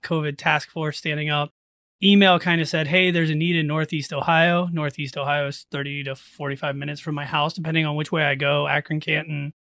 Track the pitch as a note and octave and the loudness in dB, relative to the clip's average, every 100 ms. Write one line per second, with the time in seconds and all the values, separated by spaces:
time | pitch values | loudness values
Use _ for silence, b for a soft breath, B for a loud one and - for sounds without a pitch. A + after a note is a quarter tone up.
0 | - E3 D3+ C#3+ E3 D3+ - E3 D#3 - | -4 -2 -2 -2 0 0 0 -6 -6 -6
1 | D#3+ D3+ D3+ D3 D3 _ _ _ _ - | -6 -4 -2 -2 -4 _ _ _ _ 0
2 | F#3+ G3+ F#3+ F3 F3+ E3 D#3 D#3+ D3 F#3 | 6 8 8 6 4 0 0 -2 2 2
3 | F#3 E3+ D#3+ D3+ E3+ E3+ D3+ D#3 D3+ D3+ | 4 2 2 0 0 0 0 -2 -2 -4
4 | - C#3+ D3 D#3+ E3+ F3 F3+ E3+ D3 - | -4 -4 2 4 4 4 0 -2 -4 -4
5 | C#3 D3 C#3 D3 C#3+ - - C#3+ C#3+ C#3+ | -8 -4 -2 0 -2 -6 -8 -8 -6 -6
6 | C#3 C3+ - - C#3+ C3+ D3 C#3 D3 D3 | -8 -10 -14 -8 -8 -4 -4 -4 -6 -8
7 | D#3+ D3 C#3+ D3+ D3+ - D#3+ D#3+ D#3 D3 | -6 -6 -2 0 -2 -2 -2 0 0 -2
8 | D3+ E3 D3 C#3 C#3+ D3 C#3+ D3 - D#3 | -2 0 0 0 0 0 0 -2 -2 -6
9 | D#3+ D3+ D#3 D3 C#3+ - _ | -2 -2 -2 -6 -8 -12 _